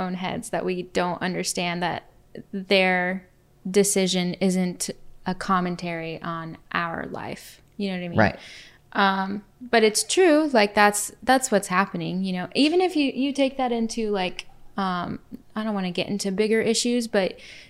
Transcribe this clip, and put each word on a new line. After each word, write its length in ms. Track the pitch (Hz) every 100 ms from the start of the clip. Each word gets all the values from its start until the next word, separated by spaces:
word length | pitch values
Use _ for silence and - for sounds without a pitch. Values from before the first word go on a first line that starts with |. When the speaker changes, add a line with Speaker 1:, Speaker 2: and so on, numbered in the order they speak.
Speaker 1:
own 140 | 185
heads 360 | 180 185 - -
that 140 | 170
we 200 | 185 180
don't 360 | 180 - 180 170
understand 640 | 180 175 180 - 175 175
that 220 | 175 - - _ _ - -
their 760 | 196 190 196 185 185 180 190 - _ _ _ 190
decision 640 | 202 196 196 185 185 175
isn't 540 | - 190 185 180 - - - - - -
a 80 |
commentary 880 | 185 - 190 180 175 175 165 165 160
on 340 | 170 165 165 160 -
our 340 | 175 170 165 -
life. 500 | - 104 - - - _ -
You 140 | 196
know 80 | 185
what 60 |
I 40 | 175
mean? 100 | 175
Speaker 2:
Right. 200 | 104 - - - - - -
Speaker 1:
Um, 500 | - 196 190 190 208 - -
but 240 | 247 233
it's 180 | 214 208
true. 460 | - - 370 302 311
Like, 220 | 247 208
that's, 380 | 208 208 202 - -
that's 280 | - 262 -
what's 180 | 202 -
happening, 560 | 180 196 180 165 180
you 80 | 190
know? 160 | 180 180
Even 260 | - 294 349
if 160 | 370 311
you, 160 | 277
you 180 | - 277
take 240 | 269 269 269
that 120 | 254
into, 400 | 233 226 - 214
like, 360 | 202 180 - - - - -
um, 400 | 190 180 - - - - -
I 80 | 214
don't 100 | 220
wanna 160 | 202 185
get 180 | 175 -
into 240 | 202 202
bigger 300 | 190 220 220
issues, 440 | 220 226 240 240 226
but 320 | 208 190 - - -